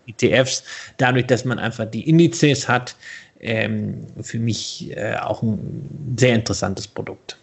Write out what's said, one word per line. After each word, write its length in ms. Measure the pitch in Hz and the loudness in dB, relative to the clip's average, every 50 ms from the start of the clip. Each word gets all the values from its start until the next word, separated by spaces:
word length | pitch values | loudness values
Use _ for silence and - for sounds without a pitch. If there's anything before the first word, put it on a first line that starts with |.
| - | -4
E 60 | - | -14
T 200 | 107 - 123 101 | -4 0 2 4
Fs, 320 | 80 123 135 131 - - - - - - - - - | 4 4 4 2 0 -6 -8 -12 -16 -16 -16 -12 -4
dadurch, 280 | - 135 123 127 127 120 | 0 2 4 4 2 4
dass 180 | 123 131 - - | 2 2 2 2
man 140 | 127 117 | -2 -2
einfach 320 | - 92 117 - - 110 110 | -2 -2 -4 -4 -4 -6 -6
die 180 | 113 113 - | -6 -4 2
Indizes 640 | 156 160 165 170 160 - - 160 147 135 123 - - | 4 6 8 6 6 6 4 4 4 4 4 2 2
hat, 260 | 120 120 123 - - _ - - - - - _ _ - | 2 2 0 -4 -16 _ -18 -18 -18 -18 -20 _ _ -12
ähm, 680 | - 113 113 110 110 107 107 107 107 101 98 - 110 - - 127 | -6 -4 -2 0 0 0 -2 -2 -2 -4 -6 -8 -10 -14 -12 -14
für 160 | 120 - - | -12 -8 -4
mich, 580 | 117 113 117 104 - - - - - - - - | -2 -2 -2 -2 -2 -4 -10 -10 -12 -12 -10 -8
äh, 200 | - 107 113 113 | -6 -6 -4 -4
auch 260 | - - - 107 - | -4 -4 -4 -4 -2
ein 760 | - 110 104 - - - - - - - - - - - 123 | -2 -2 -2 -2 -4 -8 -10 -10 -10 -12 -12 -10 -8 -4 0
sehr 180 | 107 131 127 117 | 4 4 6 6
interessantes 520 | 113 - - 98 - - 98 95 - - | 4 2 0 -2 -2 -2 -4 -4 -4 -8
Produkt. 500 | - - - 107 - - - _ - - _ | -10 -10 -10 -10 -10 -12 -14 _ -18 -18 _